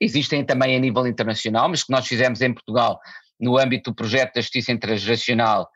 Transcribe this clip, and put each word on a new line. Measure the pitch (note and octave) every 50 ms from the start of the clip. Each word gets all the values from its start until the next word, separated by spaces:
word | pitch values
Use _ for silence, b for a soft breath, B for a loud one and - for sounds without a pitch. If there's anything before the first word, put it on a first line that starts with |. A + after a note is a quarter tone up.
existem | - D3+ B2+ D3 C3+ - D#3 C#3+
também | C#3 C#3 C3+ B2+ C3 C3 C3
a | B2+
nível | C3 C3 G#2 B2+ B2+
internacional, | B2 A2+ - A2+ A2+ G#2+ - - A2 G#2+ A#2 C3+ F3
mas | E3+ - -
que | -
nós | C3+ C3 - -
fizemos | B2+ A#2 B2+ B2 A#2 G#2
em | C3 B2+
Portugal | A#2 - - - A2 B2 A#2 A2+ - B B B B B B B B -
no | A2+ B2 B2 C3
âmbito | C3+ B2+ B2+ A#2+ - B2
do | G#2+
projeto | - A2+ G#2+ A#2 A2+ G#2+ - -
da | A#2+
justiça | A2+ - - B2+ - -
intergeracional, | A#2+ G#2+ - G#2 A2 G2+ G2 A2 A#2 - - - A#2+ A#2 A#2 A2 G#2+ F#2+ F2 - B